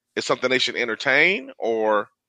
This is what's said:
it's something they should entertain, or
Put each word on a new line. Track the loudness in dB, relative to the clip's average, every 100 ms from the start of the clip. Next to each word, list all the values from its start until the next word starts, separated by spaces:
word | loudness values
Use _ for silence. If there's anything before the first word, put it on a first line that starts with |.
| _
it's | -6
something | -2 0 0
they | 0
should | 0 -2
entertain, | -4 -2 0 2 2 0 -8 -6
or | -4 0 2 0 -2 _